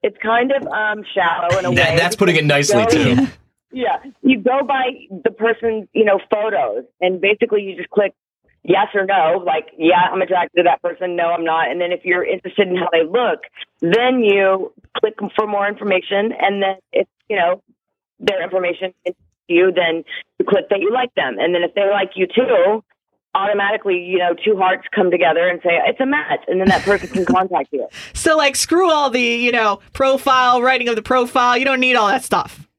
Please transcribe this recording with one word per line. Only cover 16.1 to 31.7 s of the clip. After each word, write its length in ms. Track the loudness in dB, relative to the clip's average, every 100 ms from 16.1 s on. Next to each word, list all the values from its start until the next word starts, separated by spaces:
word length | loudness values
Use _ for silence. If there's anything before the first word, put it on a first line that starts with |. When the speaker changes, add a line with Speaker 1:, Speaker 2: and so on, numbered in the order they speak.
| -2 -2 -2
Speaker 1:
and 240 | -2 0
then 140 | -4 -4 _
if, 160 | -4 -4 _ _
you 60 |
know, 300 | -2 0 -2 _ _ _ _ _ _
their 240 | -4 -2
information 500 | -2 -2 -2 -4 -8 _
is 120 | -12 -12 _ _ _
you, 240 | 2 2
then 320 | 2 0 -2 -6 -16 -16 _
you 60 | 0
click 200 | 0 2
that 80 | -2
you 140 | 0
like 200 | -2 -2 -4
them. 240 | -4 -2
And 120 | 0
then 120 | 0
if 100 | -2
they 160 | 0 0
like 200 | 0 -2
you 140 | -4 -2
too, 560 | 0 2 2 2 0 _ _ _ _ _
automatically, 640 | -4 -2 0 -2 -2 -2 -2
you 200 | -2 0
know, 160 | 0
two 220 | 0 0 2
hearts 300 | 2 0 -4
come 160 | -2 0
together 380 | 2 2 2 0
and 120 | 0
say, 160 | 0 0 0
"It's 120 | -2
a 80 | -2
match," 340 | -2 -2 -6 -2
and 140 | 0
then 80 | 2
that 140 | 2
person 260 | 2 -2 -2
can 160 | -4
Speaker 3:
<laughs> 120 | 0 0
Speaker 1:
contact 340 | 0 -4 -4
you. 160 | -8 -8 -12 -14
Speaker 3:
So, 240 | -4 0 2
like, 180 | 2
screw 340 | -2 0 2 2
all 200 | 2 0
the, 100 | 0
you 300 | 0 0 0
know, 300 | 0 0 -2 _
profile, 680 | -2 0 2 2 2 4 4
writing 260 | 2 0 0
of 60 |
the 80 | -4
profile. 540 | 0 0 2 2 2 2
You 60 |
don't 160 | 0